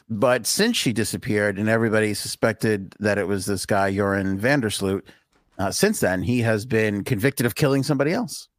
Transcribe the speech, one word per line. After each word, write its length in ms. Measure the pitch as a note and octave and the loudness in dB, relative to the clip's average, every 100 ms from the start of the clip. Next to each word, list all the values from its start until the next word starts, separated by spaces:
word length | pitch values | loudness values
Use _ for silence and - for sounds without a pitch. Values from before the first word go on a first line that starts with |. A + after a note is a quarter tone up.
| - | -10
But 380 | G#2+ B2+ B2+ G#2+ | 0 2 2 0
since 280 | - A3 A#3 | 0 0 0
she 160 | C#3+ | 0
disappeared 640 | A2 G#2+ G2+ - G#2 G#2 G2 | 0 -2 -4 -2 0 0 0
and 100 | A2 | 2
everybody 460 | A2+ A2+ A2 G#2+ | 2 2 2 0
suspected 800 | G#2 - - A#2 G#2+ A2+ G#2 F#2+ - | -2 -6 -2 -2 0 0 0 -4 -2
that 200 | G#2 G2+ | 0 0
it 100 | F2+ | 0
was 160 | G2+ | -2
this 220 | F#2 G2 - | -2 -4 0
guy, 260 | G#2 G2 | 0 2
Joran 460 | G2 G2+ G2 F#2+ G2 | 0 0 0 0 0
Vandersloot, 640 | A2+ C#3+ A2 - G2 F#2+ - - _ _ _ - | 0 2 0 -2 -2 -2 -4 -18 _ _ _ -6
uh, 120 | F#2+ | -4
since 300 | F#2 G3 A3 | 2 0 2
then, 220 | F#2+ F#2 | 0 0
he 180 | F2 B2 | 0 0
has 240 | A2+ A2+ | 2 0
been 400 | A#2+ A2+ A2 G2+ | 0 0 0 -2
convicted 400 | F2+ A2 B2+ - | -2 -2 0 0
of 120 | A#2+ - | -2 0
killing 260 | C#3+ C#3 | 0 2
somebody 300 | C3+ C#3 C#3+ | 0 0 0
else. 360 | G3+ G3 - - | -2 -4 -10 -18